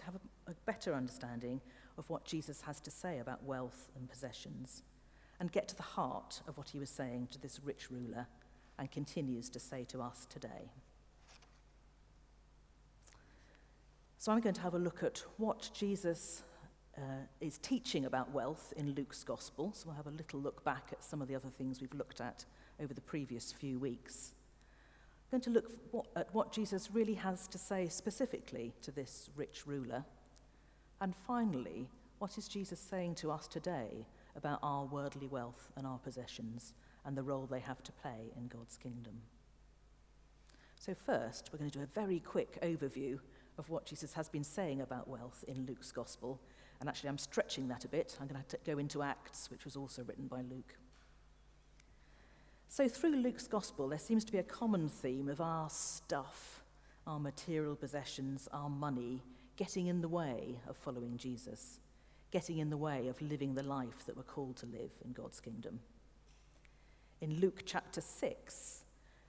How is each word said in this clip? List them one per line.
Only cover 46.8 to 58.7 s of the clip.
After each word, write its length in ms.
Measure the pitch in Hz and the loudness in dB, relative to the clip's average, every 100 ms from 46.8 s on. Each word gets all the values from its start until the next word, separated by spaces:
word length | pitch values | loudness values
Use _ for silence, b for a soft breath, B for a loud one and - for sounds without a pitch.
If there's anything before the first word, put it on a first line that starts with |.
And 80 | 139 | -4
actually, 220 | - 143 | -2 -2
I'm 80 | 143 | -2
stretching 500 | - - - - 131 | 2 4 4 2 0
that 160 | 123 | -2
a 40 | - | 0
bit. 280 | 156 - - | 2 2 -2
I'm 60 | 139 | -6
gonna 140 | 135 | -4
have 80 | 139 | -4
to 100 | - | -4
go 140 | - 147 | 0 2
into 220 | 143 147 | 2 2
Acts, 460 | 139 131 - - - | 0 0 -4 -8 -8
which 160 | - | -8
was 120 | 147 139 | -8 -6
also 260 | 135 - | -6 -4
written 240 | 120 - 135 | -6 -4 -4
by 140 | 127 | -4
Luke. 360 | 127 131 - - - B B B B - - - - - B B B B B B B B - | -4 -6 -10 -16 -20 B B B B -20 -20 -20 -20 -20 B B B B B B B B -4
So 200 | - 262 | 6 6
through 280 | - 330 285 | 8 6 8
Luke's 300 | 247 240 - | 6 4 2
gospel, 420 | 214 - - 135 | 2 2 0 2
there 100 | 151 | 2
seems 260 | - 226 | 6 6
to 80 | 220 | 6
be 60 | 196 | 4
a 40 | |
common 460 | - - 233 196 151 | 2 2 4 6 4
theme 400 | - 131 131 139 | 2 0 2 2
of 120 | 147 | 2
our 300 | 165 165 156 | 2 2 2
stuff, 920 | - - - - 143 139 - - - - B B B - | 0 0 -2 0 0 0 -6 -10 -10 -14 B B B -4
our 140 | 151 | 0
material 560 | 143 139 - 156 151 143 | 0 0 2 4 4 2
possessions, 720 | 135 190 185 - 135 135 - | -2 -2 -2 -2 0 -2 -2
our 160 | 143 | -2
money, 540 | 143 | 0